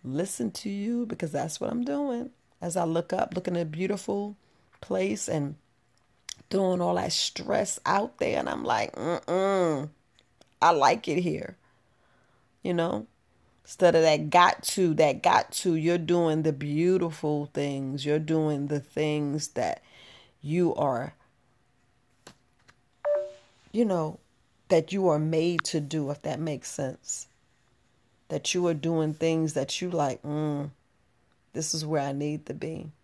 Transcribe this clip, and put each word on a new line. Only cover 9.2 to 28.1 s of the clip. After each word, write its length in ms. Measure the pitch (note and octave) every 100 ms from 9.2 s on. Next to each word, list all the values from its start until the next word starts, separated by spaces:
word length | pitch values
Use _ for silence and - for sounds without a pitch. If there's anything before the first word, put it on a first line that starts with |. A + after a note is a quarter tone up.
| - F3+ F#3+ G3 F3 D3 D3+ _ _ _ _ _ _ _
I 100 | E3
like 360 | E3 C3+ A3 -
it 140 | D#3
here." 360 | F3+ D3+ - - _ _ _ _ _ _ _ _ _ _
You 100 | -
know? 340 | E3+ E3 G#3 A3 _ _ _ _ _
Instead 320 | - - F3 E3+
of 60 |
that 280 | D#3+ D3+ D3+
got 340 | F3 F3 -
to, 300 | - - F3+ D3+
that 260 | D#3+ C3
got 300 | F3 - -
to, 240 | - F#3 D#3+
you're 220 | D#3+ F3
doing 440 | D#3+ F3 E3 D#3
the 120 | D#3
beautiful 960 | C#3 D3 D3 F3 F#3 E3+ D3+ D3+ D3+ D3
things. 520 | - C#3+ C#3 C3+ C#3 C#3+
You're 140 | D3+
doing 480 | D#3 D#3+ D#3 D3 C#3+
the 120 | D3
things 680 | C3+ - D3+ D3+ D3 D3+ -
that 340 | - F#2 - _ - - - - _
you 320 | D3 E3+ F3 -
are, 380 | C#3+ B2 C#3+ - _ _ _ _ _ _ _ _ _ _ - - _ _ _ _ _ _ D5 D5 D5 - _ _ _
you 140 | G#3+ A3+
know, 340 | F#3 D#3 E3 _ _ _ _ _
that 220 | E3 D#3+
you 160 | G3 F#3
are 120 | D3+
made 440 | D#3 D#3+ E3+ E3+ -
to 140 | E3
do, 300 | D3 D#3 C#3+
if 120 | C#3+
that 160 | D3+ C#3+
makes 320 | D#3+ D3 -
sense. 560 | - C3+ - - - - _ _ _ _ _ _ _ _